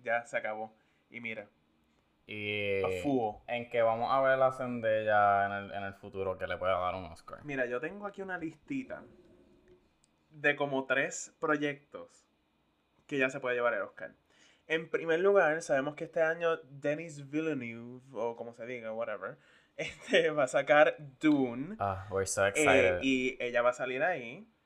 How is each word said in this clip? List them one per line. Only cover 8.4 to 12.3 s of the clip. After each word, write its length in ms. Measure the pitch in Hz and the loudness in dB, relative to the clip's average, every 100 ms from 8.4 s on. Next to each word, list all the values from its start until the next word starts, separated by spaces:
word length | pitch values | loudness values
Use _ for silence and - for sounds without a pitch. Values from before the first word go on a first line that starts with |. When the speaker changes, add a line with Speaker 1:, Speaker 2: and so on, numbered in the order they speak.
| 156 - - 135 - 95 90 - - _ _ _ _ - _ _ _ _ _ | -8 -10 -8 -8 -8 -12 -16 -20 -20 _ _ _ _ -20 _ _ _ _ _
Speaker 1:
de 260 | 151 147 143 | -2 0 0
como 300 | 143 135 131 | 0 -2 0
tres 460 | 131 165 - - - | 0 0 -4 -14 -6
proyectos 880 | 160 147 147 143 _ 92 85 _ _ | -2 0 -2 -6 _ -18 -18 _ _